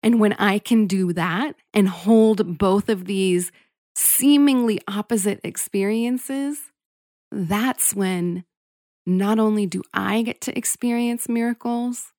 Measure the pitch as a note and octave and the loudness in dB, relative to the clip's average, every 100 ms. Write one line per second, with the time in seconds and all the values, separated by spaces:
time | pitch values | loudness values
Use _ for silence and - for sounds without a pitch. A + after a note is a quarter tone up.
0 | A3+ A#3 G#3 - G3+ G3+ - A3+ G#3 F#3+ | 2 4 2 2 0 0 2 2 2 0
1 | F3+ E3+ E3+ F3 C4+ - _ G#3+ G3 E3+ | 0 -2 -2 -4 -6 -8 _ 2 2 0
2 | G3 A3+ A3 G#3 G3+ E3+ G3 G3 G3+ G#3 | 4 6 6 2 -2 0 2 2 0 -4
3 | F3+ G3 F#3+ F3+ F3+ _ _ _ _ - | -2 -2 2 0 -2 _ _ _ _ -2
4 | - - C4+ C#4+ C#4+ C4 A#3 G#3 - G3 | 0 4 6 6 6 4 2 0 -4 -6
5 | G#3 A3+ G3 G3 F3 - - G3+ G3 A3 | -2 -2 0 -4 -8 -8 -4 -2 0 0
6 | A#3 B3+ - C4+ C#4 D4 - _ _ _ | -2 -4 -4 -6 -4 -6 -12 _ _ _
7 | _ _ _ G#3 E3+ G3+ B3+ - - G3 | _ _ _ -6 -2 0 0 -2 -2 -2
8 | F#3+ F3+ F3 F3 F3 _ _ _ _ _ | -2 -2 -2 -4 -10 _ _ _ _ _
9 | - F#3 G3+ A3 G#3+ G#3+ G3 F#3 - - | -2 0 2 2 2 0 -2 -6 -6 -6
10 | G3 G#3+ A#3 - - - - - A#3+ A#3 | -2 -2 -4 -6 -8 -6 -6 -4 -2 -2
11 | A#3+ A#3 - A#3 A#3 A#3 A#3+ A#3+ B3 A#3+ | -2 -4 -4 -2 -2 -4 -4 -4 -4 -8
12 | - | -12